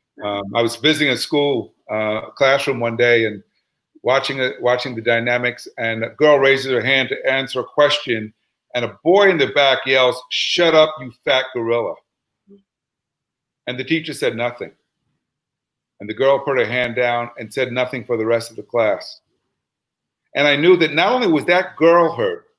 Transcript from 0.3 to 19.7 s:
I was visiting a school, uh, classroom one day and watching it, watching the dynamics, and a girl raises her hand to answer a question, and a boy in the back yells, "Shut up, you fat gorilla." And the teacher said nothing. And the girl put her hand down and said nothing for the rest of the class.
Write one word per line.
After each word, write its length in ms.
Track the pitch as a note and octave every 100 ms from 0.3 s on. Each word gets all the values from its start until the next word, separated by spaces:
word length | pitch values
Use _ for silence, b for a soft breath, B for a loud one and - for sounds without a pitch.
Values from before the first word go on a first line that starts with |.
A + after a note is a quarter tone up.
| G2+ G2
I 80 | A2+
was 140 | A#2 -
visiting 360 | D3+ D3+ D3
a 40 | A#2+
school, 560 | - D3 C#3+ B2+ G#2 _ -
uh, 400 | G#2+ G#2+ G#2+ -
classroom 500 | - C3+ C#3 C#3+ A#2+
one 160 | A#2 A2+
day 300 | A#2+ A#2 A2
and 160 | G#2 - _ _ _ _ _
watching 360 | - C3 C3 C3+
it, 220 | B2+ -
watching 340 | A#2+ B2 C3+
the 80 | A2+
dynamics, 680 | A2+ A#2 A#2 B2 B2 A#2+ - -
and 260 | A2+ A2+
a 60 | A2+
girl 280 | - D3+ C#3+
raises 320 | C3+ C3+ C3
her 120 | B2
hand 260 | A2+ C3+ B2+
to 220 | C3+ C3
answer 300 | C3+ C3 B2+
a 40 |
question, 680 | A2+ - D3 B2 - A2 G#2+ _ _ _ _
and 100 | B2
a 140 | A#2 -
boy 260 | D#3 G3 G3+
in 80 | E3+
the 100 | C3
back 380 | C#3+ C#3 B2+ C3+
yells, 340 | C3 B2+ A#2+ -
"Shut 440 | - - - E3
up, 200 | D#3+ D3+ C3+
you 120 | C3 -
fat 220 | D3+ C3+ C3
gorilla." 400 | B2 A#2 A#2 G2 D#2+ _ _ _ _ _ G3+ _ _ _ _ _ _ _ _ _ _ -
And 120 | B2+
the 60 |
teacher 280 | B2+ E3 D#3+
said 240 | C3+ C3 A2+
nothing. 360 | A#2+ - F2 _ _ _ _ _ _ _ _ _ _ _ _ -
And 80 | G#2
the 60 |
girl 260 | G#2+ C3+ C#3
put 180 | C#3+ C3
her 80 | A2
hand 300 | B2 B2 A#2
down 340 | A#2+ A#2+ A#2 -
and 140 | A2
said 200 | - B2
nothing 320 | A#2+ B2+ B2+
for 120 | A2 A#2
the 100 | A2
rest 240 | A#2 -
of 60 | A2+
the 60 |
class. 560 | - A#2+ G#2+ - - - _ _ _ _ _